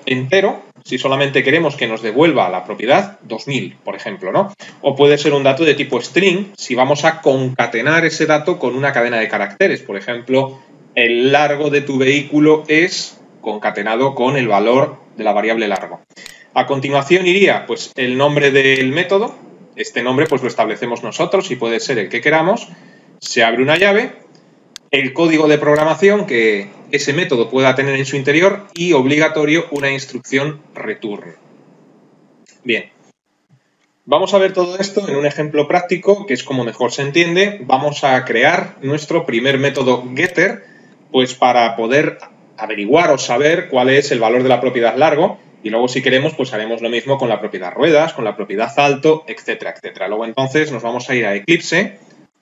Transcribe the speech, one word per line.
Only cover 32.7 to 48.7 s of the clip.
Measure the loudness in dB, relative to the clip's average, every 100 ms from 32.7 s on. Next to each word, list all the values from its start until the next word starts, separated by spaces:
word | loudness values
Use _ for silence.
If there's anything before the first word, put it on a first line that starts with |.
| -4 -6 _ _ _ _ _ _ _ _ _ _ _
Vamos | -2 0 4
a | 2
ver | 2
todo | 0 -2 -2
esto | -2 -2 -2
en | 0
un | -2
ejemplo | -2 -4 0 0
práctico, | 0 0 -2 2 0
que | 0
es | -6
como | -4 -4
mejor | -4 -2 -4
se | -2
entiende. | -2 0 0 2 0 -2
Vamos | -2 0 0 -2
a | 0 0
crear | 0 0 2 2 -4 -8
nuestro | -6 -6 -2 -4 -2
primer | -2 0 0
método | 0 0 0 0 -2
getter, | -4 -2 2 0 -2 -14 -20 -20 _ _
pues, | -2 -2
para | 2 2 4 2
poder | 0 0 2 0 -4 -16 _ _ -12
averiguar | -10 -6 2 2 4
o | 2
saber | 0 0 2 2 0
cuál | 0 4
es | 4 2
el | 0
valor | 2 2
de | 2
la | 2
propiedad | 0 0 0 2
largo. | 2 2 0 -2 -18 -12
Y | -4
luego, | -2 -2
si | 0
queremos, | 0 2 0
pues | -4 -6
haremos | -6 -6 -4
lo | -4
mismo | -4 -2 -2
con | 0
la | -2
propiedad | -4 -8 -8
ruedas, | 0 4 4 2
con | -2
la | -6 -6
propiedad | -6 -4 -4